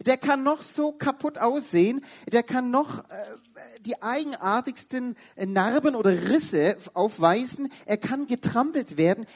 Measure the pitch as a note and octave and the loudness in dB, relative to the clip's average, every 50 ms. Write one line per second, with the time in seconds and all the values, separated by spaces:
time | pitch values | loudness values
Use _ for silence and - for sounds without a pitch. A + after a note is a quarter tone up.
0 | G3 A#3+ B3+ B3+ - C#4 C#4 C4+ C4+ C#4+ D#4 D4+ - - - D4+ D4+ D4+ D4 D4 | 0 2 2 2 2 0 0 2 2 0 -2 -2 -4 -6 -4 -2 -2 -2 -2 -2
1 | - C#4+ C#4 - - D4 D4 - A3+ A#3 C4+ D4 - - F3 E3+ F3+ A3 B3 C#4 | -4 -4 -4 -2 -6 -8 -4 -2 0 0 0 -2 -4 0 2 4 4 4 2 -4
2 | - - - - - - - A#3+ A#3 - B3+ B3+ B3+ B3 B3 C#4 D4+ - - - | -8 -12 -18 -18 -6 0 0 0 0 0 -2 -2 -2 0 0 0 0 0 -6 -12
3 | - - - - G3+ G#3 A3+ - _ _ _ - - - A#3 A#3 G3+ A3+ A#3 - | -14 -14 -14 -14 -14 -14 -16 -20 _ _ _ -20 -20 -20 -20 -12 -8 -8 -8 -6
4 | G3+ A3+ B3+ D4+ D#4 C#4+ B3+ - F3+ F#3+ G#3 B3 B3 C4+ B3+ - - - C4 B3+ | -4 -4 -4 -4 -4 -6 -6 -4 -2 0 0 0 0 -4 -8 -10 -10 -8 -6 -6
5 | B3 B3 G#3+ - - - _ - G3 F#3+ G3 F#3+ F#3 A3+ B3 D4+ C4 D4+ C4 A3+ | -6 -6 -8 -10 -16 -20 _ -6 -6 0 2 2 2 2 2 2 2 2 2 4
6 | G3 G3 F#3 E3+ F3 F#3 B3+ D#4+ D4+ - - D3+ D3 F#3+ G3+ - - - - F3+ | 4 4 4 4 2 2 2 2 2 2 2 2 4 2 2 0 -8 -8 -2 -2
7 | G3 A3 - F#3 E3 E3 F#3 A#3 B3+ B3 - - C#4 C4 - - - - G#3 G#3 | -2 -2 2 4 4 4 4 4 0 -4 -4 -6 -6 -8 -10 -12 -4 -4 -4 -2
8 | - - C4 C#4 C#4+ A3+ B3 B3 - - - A#3 C4+ D#4 D#4 C#4+ A#3 - D3+ D3+ | -2 -4 -4 -4 -4 -4 -4 -4 -2 0 0 0 0 2 0 -2 -4 -2 0 2
9 | D#3+ F3 G3 A3 A3 - - | 2 2 2 0 -4 -12 -18